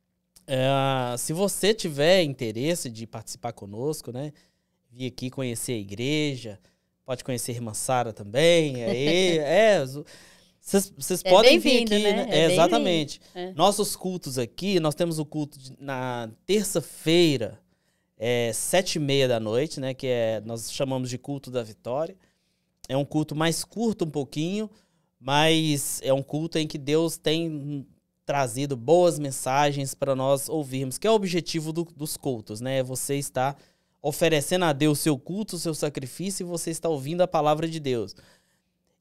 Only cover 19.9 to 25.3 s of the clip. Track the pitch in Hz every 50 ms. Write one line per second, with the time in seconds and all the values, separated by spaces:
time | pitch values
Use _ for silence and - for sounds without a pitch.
19.9 | 127 127 - 131 123 120 113 110 110 107 107 113 117 113 110 - - - 143 131
20.9 | 131 131 131 123 123 120 - - 143 139 - 131 123 123 113 107 104 _ - 113
21.9 | 123 143 160 170 190 _ _ _ _ _ _ _ _ _ _ _ _ _ - -
22.9 | 127 139 143 - - 151 156 - 147 151 160 165 160 - - - - 202 233 226
23.9 | 196 - 175 160 - 147 135 131 - 151 156 175 196 208 220 202 _ _ _ _
24.9 | _ _ _ _ _ _ 123 131